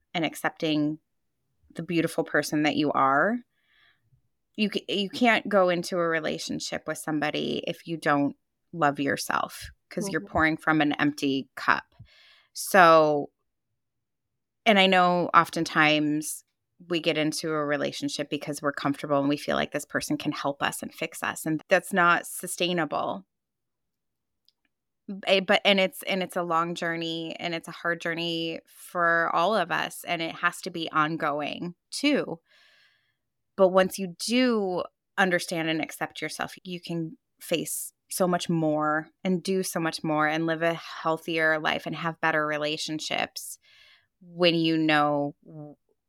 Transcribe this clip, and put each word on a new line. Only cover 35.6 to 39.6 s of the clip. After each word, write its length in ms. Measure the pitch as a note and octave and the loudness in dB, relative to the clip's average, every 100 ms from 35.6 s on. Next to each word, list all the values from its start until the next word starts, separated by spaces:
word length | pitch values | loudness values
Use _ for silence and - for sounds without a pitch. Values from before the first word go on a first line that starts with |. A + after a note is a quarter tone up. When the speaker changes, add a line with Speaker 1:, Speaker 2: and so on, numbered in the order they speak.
| D#3+ | -2
Speaker 1:
and 120 | D#3+ | -2
accept 400 | - - D#3 - | -4 -8 -10 -8
yourself, 320 | D#3 - - - | -10 -8 -10 -10
you 160 | F#3 F3+ | -12 -12
can 380 | - E3+ D#3+ - _ _ | -6 -6 -6 -10 _ _
face 500 | - E3 - - - - _ | -4 -4 -4 -8 -10 -16 _
so 180 | - F#3 | -2 0
much 220 | F3 - | 0 0
more 600 | E3+ D#3 D3+ D3+ D#3 D#3 _ | 0 2 0 0 -2 -4 _
and 200 | F#3+ F3+ | -2 -2
do 200 | F3 F#3+ | 0 -2